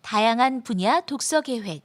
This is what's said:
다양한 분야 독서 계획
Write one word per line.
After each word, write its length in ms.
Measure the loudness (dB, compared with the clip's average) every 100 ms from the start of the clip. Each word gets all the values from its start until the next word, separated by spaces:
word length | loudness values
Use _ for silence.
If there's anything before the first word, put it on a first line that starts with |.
다양한 600 | 0 2 4 4 2 0
분야 380 | -4 -2 2 0
독서 400 | -2 -8 -2 -2
계획 400 | -2 -8 -8 -12